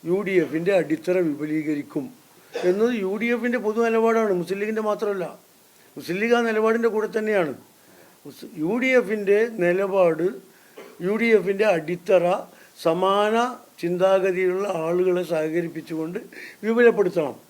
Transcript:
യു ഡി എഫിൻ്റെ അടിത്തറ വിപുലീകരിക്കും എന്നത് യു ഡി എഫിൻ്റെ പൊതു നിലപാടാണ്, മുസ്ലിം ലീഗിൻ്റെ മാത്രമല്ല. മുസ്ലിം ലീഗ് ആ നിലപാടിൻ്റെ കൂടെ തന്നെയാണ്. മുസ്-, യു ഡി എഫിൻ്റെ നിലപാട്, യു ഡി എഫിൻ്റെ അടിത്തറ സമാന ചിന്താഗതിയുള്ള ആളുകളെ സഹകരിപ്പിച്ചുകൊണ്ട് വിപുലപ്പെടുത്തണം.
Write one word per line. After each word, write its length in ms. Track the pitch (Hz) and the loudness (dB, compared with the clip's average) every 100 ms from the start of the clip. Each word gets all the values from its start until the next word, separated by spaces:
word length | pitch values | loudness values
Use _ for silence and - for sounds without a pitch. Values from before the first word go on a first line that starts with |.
| 165 | -2
യു 80 | 190 196 | -4 0
ഡി 80 | 190 | 0
എഫിൻ്റെ 300 | 147 156 170 196 | 0 -2 0 0
അടിത്തറ 360 | 147 156 180 180 170 | 0 -4 0 0 0
വിപുലീകരിക്കും 760 | 143 151 156 151 147 143 156 127 - _ - - - 180 | -2 -4 -4 -4 -6 -4 -8 -8 -14 _ -20 -12 -2 0
എന്നത് 240 | 190 233 240 | 2 0 0
യു 80 | 190 208 | -4 -2
ഡി 80 | 233 | -2
എഫിൻ്റെ 240 | 240 240 240 | -2 -2 -2
പൊതു 140 | 240 220 233 | -2 0 0
നിലപാടാണ്, 460 | 226 226 226 214 180 | 2 2 2 2 0
മുസ്ലിം 180 | 170 196 | -2 -4
ലീഗിൻ്റെ 240 | 214 220 214 | -4 -2 -2
മാത്രമല്ല. 340 | 208 214 196 165 - _ _ _ _ - - | -2 -2 -4 -6 -10 _ _ _ _ -20 -16
മുസ്ലിം 220 | 143 180 | -6 -2
ലീഗ് 140 | 226 240 | 2 2
ആ 20 | 233 | 2
നിലപാടിൻ്റെ 420 | 220 220 226 233 | 2 2 2 0
കൂടെ 140 | 214 214 220 | 0 -2 -2
തന്നെയാണ്. 360 | 214 208 160 117 - _ _ - - _ | 0 0 0 -4 -16 _ _ -20 -20 _
മുസ്-, 260 | 147 - - - | -20 -18 -16 -6
യു 120 | 156 240 | -2 0
ഡി 80 | 262 254 | 2 2
എഫിൻ്റെ 400 | 190 214 196 202 233 220 | 2 -4 2 2 2 0
നിലപാട്, 640 | 175 180 196 190 175 160 180 247 - - - - - - 175 | 0 0 0 2 2 2 -2 -4 -16 -20 -20 -20 -20 -8 -4
യു 80 | 214 | 0
ഡി 80 | 233 214 | 4 4
എഫിൻ്റെ 280 | 180 196 214 170 | 2 0 2 2
അടിത്തറ 480 | 156 175 - 190 175 202 - - - - | -2 -6 2 4 4 -2 -4 -20 -20 -4
സമാന 500 | 165 170 185 202 208 226 247 - - - | -2 2 2 2 2 2 -2 -6 -20 -8
ചിന്താഗതിയുള്ള 840 | 170 180 190 190 190 180 185 185 202 180 | -4 0 4 4 2 0 0 0 -4 -4
ആളുകളെ 400 | 160 180 185 180 170 | -2 0 2 0 0
സഹകരിപ്പിച്ചുകൊണ്ട് 880 | 165 156 165 170 165 151 160 160 185 - - - - | -2 -2 -2 -4 -8 -8 -8 -6 -8 -12 -18 -20 -8
വിപുലപ്പെടുത്തണം. 680 | 208 226 240 226 185 170 147 113 - | -2 6 6 6 2 2 -4 -6 -16